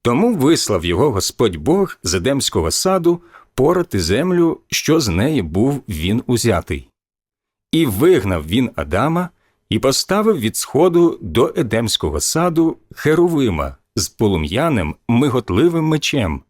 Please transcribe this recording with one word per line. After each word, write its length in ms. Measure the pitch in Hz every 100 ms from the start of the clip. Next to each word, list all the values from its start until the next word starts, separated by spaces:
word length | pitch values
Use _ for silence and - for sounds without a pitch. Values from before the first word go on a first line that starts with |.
Тому 340 | 120 123 233 202
вислав 500 | 135 156 - 95 85
його 260 | 87 147
Господь 440 | 101 - - 117 80
Бог 420 | 85 190 190 -
з 100 | -
Едемського 580 | 95 87 139 - 101 80
саду 500 | - 190 190 170 170 - - _
порати 460 | - 143 180 170 101
землю, 640 | 82 104 180 175 165 - _
що 320 | - - 160
з 80 | 120
неї 340 | 85 127 147
був 420 | 82 87 127 139 -
він 340 | 80 87 113 -
узятий. 640 | 120 117 90 - 71 - _ _ _ _ _ _ _ _
І 140 | 156 151
вигнав 600 | 101 165 165 95 87 76
він 240 | 110 123 -
Адама, 540 | 73 92 143 165 180 _ _ _ _
і 100 | 127
поставив 600 | 131 135 - 196 214 185
від 180 | 107 -
сходу 640 | - 135 180 170 170 -
до 320 | 92 78 165 -
Едемського 640 | 131 117 113 - 85 76
саду 580 | - 160 175 160 160 - _
херувима 840 | - 147 160 175 160 123 80 71 - _ -
з 140 | 92
полум'яним 840 | _ 107 90 76 101 165 123 76 - -
миготливим 800 | 117 143 123 - 90 170 165 156
мечем 580 | 156 - 143 92 69